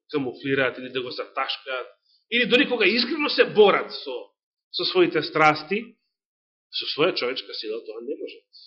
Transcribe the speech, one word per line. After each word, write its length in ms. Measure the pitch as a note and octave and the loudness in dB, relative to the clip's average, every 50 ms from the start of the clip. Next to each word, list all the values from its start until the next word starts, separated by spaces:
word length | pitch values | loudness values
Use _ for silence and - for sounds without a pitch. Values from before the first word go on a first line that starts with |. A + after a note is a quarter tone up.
| _ - - | _ -6 -4
камуфлираат 680 | D3 C3+ B2 A2+ - C#3+ C#3 C3+ C3 C3 B2 - C#3 | -4 -4 -4 -6 -6 -4 -2 0 0 0 0 -2 -6
или 120 | B2+ B2+ A#2 | -10 -8 -8
да 80 | C3 B2 | -8 -8
го 80 | B2 | -6
заташкаат 760 | A#2 B2 A#2+ - - C3+ C3 - - - - C3+ C3 B2+ A#2+ - - _ _ _ _ _ _ _ | -8 -10 -10 -8 -6 -6 -6 -6 -6 -8 -8 -8 -8 -8 -8 -10 -16 _ _ _ _ _ _ _
или 160 | A3 A#3+ B3 | 0 0 2
дури 220 | F#3+ A3+ C4 D4 - | 4 4 4 4 2
кога 180 | B3 A3+ G#3 | 2 2 2
искрено 420 | F#3 G#3+ A#3+ A#3+ A#3+ E4 D4+ D4 C4+ | 2 2 0 -2 -4 -4 -4 -4 0
се 160 | - - A3+ | 2 2 2
борат 480 | E3+ D3 F#3+ G#3 G3 E3+ C#3 A#2+ - - | 4 6 6 8 8 6 4 0 -4 -10
со, 220 | - - - B2+ A#2 - - _ _ _ _ _ _ _ _ - | -12 -10 -10 -10 -10 -12 -14 _ _ _ _ _ _ _ _ -8
со 120 | - F3 | -6 -4
своите 380 | E3 - F#3 F3 D#3+ - D#3+ D3 | 0 4 4 4 4 4 0 -2
страсти, 600 | - - D#3+ D#3 D3+ D3 - - - G3 G#3+ A#3+ - - _ _ _ _ _ _ _ _ _ _ _ _ _ _ _ | -2 2 4 4 4 4 2 0 -4 -4 -4 -4 -8 -14 _ _ _ _ _ _ _ _ _ _ _ _ _ _ _
со 160 | - - - - - | -8 -6 -6 -4 -2
своја 200 | C3+ D#3 F#3 - | 0 0 0 0
човечка 400 | - C3 B2 C3 - - - B2 | 0 -2 -4 -4 -6 -8 -12 -12
сила 280 | - - G#2+ A2 A#2 A2+ | -10 -8 -8 -8 -8 -8
тоа 160 | A2 G#2+ A#2 A#2+ | -10 -12 -10 -8
не 80 | C3 D3+ | -8 -8
можат. 320 | - - - - - _ _ _ - - | -8 -10 -12 -12 -16 _ _ _ -20 -20